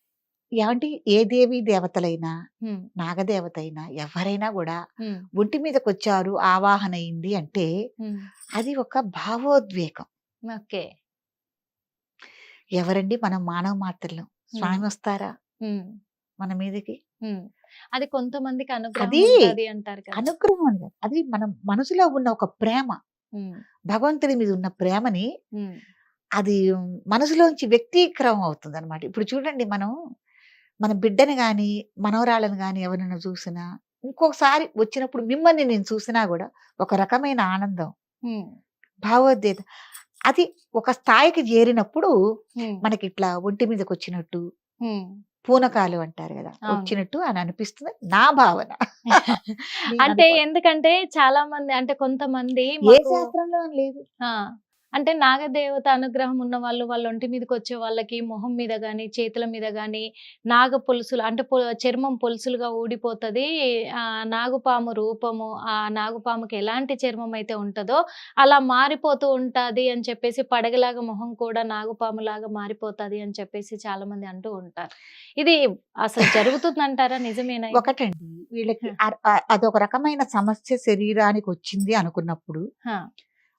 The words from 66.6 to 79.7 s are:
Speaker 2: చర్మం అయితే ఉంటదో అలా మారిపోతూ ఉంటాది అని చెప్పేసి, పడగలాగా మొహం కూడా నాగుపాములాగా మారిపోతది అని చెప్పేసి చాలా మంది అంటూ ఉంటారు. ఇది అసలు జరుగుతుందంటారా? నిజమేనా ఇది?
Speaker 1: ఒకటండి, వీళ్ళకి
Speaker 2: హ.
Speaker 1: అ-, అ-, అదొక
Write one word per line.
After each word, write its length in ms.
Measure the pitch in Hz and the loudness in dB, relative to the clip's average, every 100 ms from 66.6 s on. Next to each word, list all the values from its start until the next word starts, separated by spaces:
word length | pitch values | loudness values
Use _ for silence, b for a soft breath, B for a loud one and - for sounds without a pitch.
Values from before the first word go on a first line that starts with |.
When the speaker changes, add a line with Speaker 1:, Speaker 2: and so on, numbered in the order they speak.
| 214 240 269 | -4 -4 -4
Speaker 2:
చర్మం 400 | 269 254 226 226 | -4 -4 -4 -8
అయితే 200 | 220 214 | -8 -8
ఉంటదో 520 | 208 202 202 202 285 349 B B - | -6 -6 -6 0 0 0 B B 6
అలా 220 | 277 285 | 8 8
మారిపోతూ 720 | 262 247 277 302 311 277 277 | 6 2 2 0 0 0 2
ఉంటాది 560 | 262 254 254 247 226 254 | 0 0 -2 -2 0 0
అని 120 | 240 | -2
చెప్పేసి, 400 | 240 233 240 233 | -6 -4 -4 -4
పడగలాగా 600 | 254 240 233 254 247 240 | -2 0 2 2 0 0
మొహం 320 | 233 208 233 | -8 -8 -10
కూడా 300 | 214 233 226 | -8 -4 -4
నాగుపాములాగా 840 | 226 214 220 214 226 220 220 214 214 | -4 -6 -8 -4 -4 -4 -6 -8 -8
మారిపోతది 720 | 208 202 214 214 208 208 208 | -8 -8 -8 -10 -8 -8 -8
అని 100 | 208 202 | -8 -10
చెప్పేసి 360 | 190 208 202 214 | -10 -12 -12 -12
చాలా 300 | 214 196 196 | -8 -8 -8
మంది 200 | 202 196 | -12 -14
అంటూ 280 | 185 220 | -14 -12
ఉంటారు. 360 | 190 175 - 170 B B B B - | -12 -14 -14 -14 B B B B 0
ఇది 300 | 311 311 254 185 _ - | 4 6 4 0 _ -4
అసలు 260 | 220 233 | -2 2
జరుగుతుందంటారా? 920 | 185 214 220 269 339 285 277 262 254 254 | 4 6 4 2 0 0 -2 0 0 0
నిజమేనా 500 | 240 220 247 240 226 | -4 -6 -6 -6 0
ఇది? 100 | 240 | 2
Speaker 1:
ఒకటండి, 680 | 240 262 220 165 165 170 - | 2 -2 -2 -4 -12 -18 -12
వీళ్ళకి 380 | 233 220 226 220 | -6 -4 -4 -6
Speaker 2:
హ. 60 | 202 | -2
Speaker 1:
అ-, 360 | 214 - 220 202 | -2 2 2 2
అ-, 60 | - | 4
అదొక 280 | 214 220 | 4 4